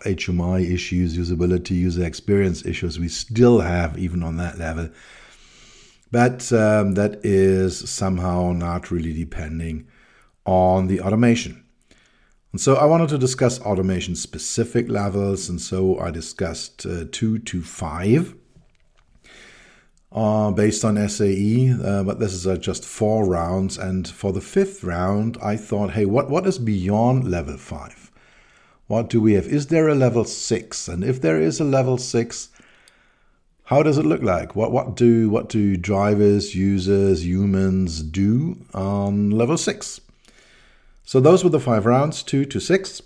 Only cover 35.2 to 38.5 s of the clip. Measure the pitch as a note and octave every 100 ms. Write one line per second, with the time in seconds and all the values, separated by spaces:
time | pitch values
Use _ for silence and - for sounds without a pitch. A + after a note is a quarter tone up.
35.2 | A2 G#2+ - A2+ G2+ F#2 F2+ G2 G2+ G#2
36.2 | G#2 G2+ G2 F#2 G2 G2 F2+ G2 G2 F2+
37.2 | F2 F#2 G2+ F#2+ F#2+ F#2+ F#2 D#2 D#2 F2+
38.2 | G2+ A#2+ D#3+